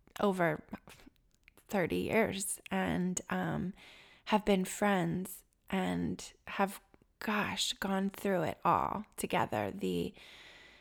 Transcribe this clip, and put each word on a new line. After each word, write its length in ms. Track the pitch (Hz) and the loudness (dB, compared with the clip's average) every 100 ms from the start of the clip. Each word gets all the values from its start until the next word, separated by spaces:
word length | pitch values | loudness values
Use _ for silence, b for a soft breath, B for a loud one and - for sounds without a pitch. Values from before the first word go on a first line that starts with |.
| _ - | _ 0
over 440 | 208 185 165 156 - 208 - - - _ _ _ _ - - | 0 4 2 0 -6 -16 -16 -20 -20 _ _ _ _ -20 -4
thirty 280 | 202 165 180 | 0 2 0
years 640 | - 220 208 196 - - - | 2 2 2 0 -4 -6 -4
and, 480 | 190 185 175 180 180 - | -2 0 0 0 -2 -4
um, 440 | 185 170 151 180 - B B B B - | -2 -2 -2 -4 -8 B B B B 0
have 180 | 214 | 2
been 220 | 214 196 185 | 4 2 2
friends 800 | - 208 190 170 175 185 - _ _ - | 0 2 4 2 -2 -4 -10 _ _ -4
and 640 | 190 185 175 165 180 - - - | -2 0 0 -2 -4 -10 -16 -10
have, 340 | - 196 - _ - _ - | 0 0 0 _ -20 _ -8
gosh, 540 | - 208 185 185 - | -2 0 0 -2 -4
gone 360 | - 196 190 196 | -2 -2 0 0
through 340 | - 202 180 | -2 0 2
it 140 | 160 - - | 0 0 2
all 400 | 101 69 202 - - | 4 2 -2 -8 -8
together. 560 | - 208 117 107 104 | -2 0 0 0 -2
The, 400 | 196 135 90 - B B B B B B B | -2 -2 0 -2 B B B B B B B